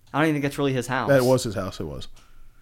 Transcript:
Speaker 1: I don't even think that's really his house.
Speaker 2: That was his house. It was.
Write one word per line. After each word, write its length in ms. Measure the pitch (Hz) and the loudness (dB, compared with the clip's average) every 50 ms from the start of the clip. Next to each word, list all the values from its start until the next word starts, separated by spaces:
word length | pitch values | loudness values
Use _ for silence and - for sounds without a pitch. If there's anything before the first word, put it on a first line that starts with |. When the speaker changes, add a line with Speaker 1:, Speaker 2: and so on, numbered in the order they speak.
| _ - | _ -4
Speaker 1:
I 60 | - 135 | 0 2
don't 80 | 156 160 | 2 2
even 60 | 151 | 2
think 60 | 143 139 | 0 -2
that's 120 | 139 - - | -2 -2 0
really 140 | 143 139 | 0 0
his 140 | 131 127 117 | 0 0 -2
house. 220 | - 127 131 120 139 | -2 -2 -2 2 4
Speaker 2:
That 160 | 139 135 123 | 4 4 6
was 180 | 127 131 123 | 6 4 2
his 140 | - 120 98 | 2 -2 -4
house. 240 | 107 92 95 - - | -4 -6 -6 -8 -8
It 40 | 92 | -10
was. 220 | 76 69 71 - - - - - - - - - - - - | -10 -8 -10 -12 -12 -14 -18 -20 -20 -20 -20 -20 -20 -20 -20